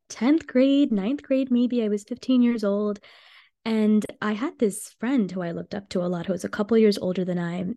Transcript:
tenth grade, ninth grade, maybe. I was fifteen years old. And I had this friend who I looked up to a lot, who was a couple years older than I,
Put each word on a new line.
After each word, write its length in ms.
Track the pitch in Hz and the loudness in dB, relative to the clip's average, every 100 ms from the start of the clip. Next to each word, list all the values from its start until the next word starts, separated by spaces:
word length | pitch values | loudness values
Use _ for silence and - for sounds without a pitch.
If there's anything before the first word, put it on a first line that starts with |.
| - | -16
tenth 400 | - 233 320 - | -2 2 2 2
grade, 440 | 254 269 277 285 | 2 4 4 2
ninth 300 | 208 190 294 | 0 -2 -4
grade, 300 | - 269 262 | -2 -2 2
maybe. 320 | 240 247 240 | 0 2 0
I 60 | 214 | 0
was 140 | 208 | -2
fifteen 380 | - 247 - 254 | -6 -10 0 4
years 220 | 240 233 | 4 2
old. 360 | 202 202 208 202 - - - - _ _ 226 | 0 0 -2 -4 -12 -20 -20 -20 _ _ -2
And 400 | 220 214 214 202 - | 2 4 4 0 -6
I 120 | 214 | -4
had 260 | 208 294 - | -4 -6 -2
this 340 | 214 - - - | -2 -2 -14 -8
friend 320 | 233 277 185 | -2 0 -2
who 100 | 185 | -4
I 100 | 170 | -6
looked 220 | 165 175 | -8 -8
up 160 | 185 - | -12 -6
to 140 | 190 | -4
a 40 | 180 | -2
lot, 180 | 175 185 | -4 -4
who 80 | |
was 100 | 180 | -6
a 60 | 202 | -6
couple 280 | - 202 226 | -4 2 4
years 200 | 220 202 | 4 4
older 280 | 185 185 180 | -2 -4 -2
than 140 | 180 | -4
I, 260 | 170 180 180 | -4 -4 -6